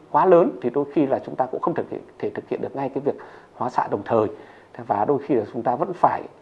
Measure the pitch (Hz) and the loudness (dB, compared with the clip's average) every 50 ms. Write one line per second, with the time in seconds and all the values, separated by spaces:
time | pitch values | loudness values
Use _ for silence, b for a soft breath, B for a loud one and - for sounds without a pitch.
0 | - - - 147 170 190 175 170 180 - - - - 123 - 143 143 143 - 170 | -8 -2 0 2 6 8 8 8 8 6 2 -2 -4 -2 0 0 -2 0 2 2
1 | 143 135 127 107 - 127 - - 127 127 - - - 175 165 - - - - - | 2 2 2 -2 -2 -4 -4 -2 -2 -2 -4 -2 -2 -2 -2 -2 -4 -6 -8 -12
2 | - - - - 120 104 - - - - 120 - 107 - - 135 139 127 - 135 | -12 -14 -10 -6 -6 -6 -6 -6 -6 -6 -6 -6 -4 -6 -6 -6 -6 -4 -4 -2
3 | 143 131 - B B B B B B B - - 113 123 - - - - 127 101 | -2 -2 -2 B B B B B B B -8 -6 -6 -2 -2 -2 -2 0 -2 -4
4 | 101 - 120 110 107 95 B B B B B B B B - - 117 - 104 101 | -2 0 2 2 2 2 B B B B B B B B -16 -10 -4 -2 0 0
5 | 107 131 147 131 - - 143 113 104 - - 120 113 131 123 135 175 196 175 - | 2 2 0 0 0 0 0 0 0 -2 -4 -4 -2 -2 -2 0 -2 -4 0 2
6 | - 127 104 - - - - b | 2 2 2 0 -6 -10 -16 b